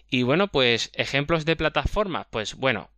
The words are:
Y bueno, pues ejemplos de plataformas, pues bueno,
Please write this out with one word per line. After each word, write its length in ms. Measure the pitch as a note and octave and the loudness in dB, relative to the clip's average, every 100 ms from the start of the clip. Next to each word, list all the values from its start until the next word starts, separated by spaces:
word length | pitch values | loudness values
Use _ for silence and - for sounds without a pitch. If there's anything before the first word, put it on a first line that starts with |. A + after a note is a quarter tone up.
| _ | _
Y 120 | B2+ | 0
bueno, 260 | B2 D#3+ G3+ | 2 2 2
pues 420 | C#3+ B2 A#2 - | 2 2 2 -2
ejemplos 500 | - B2 C#3 D3 E3 | -4 -2 -2 0 0
de 120 | D3+ D#3+ | 0 0
plataformas, 680 | D#3 D3+ C3+ G3+ G#3 B2 - | 0 0 -2 -2 -2 -4 -6
pues 260 | A#2 G2+ - | -6 -6 -2
bueno, 340 | C3 G#2+ - | 0 0 -4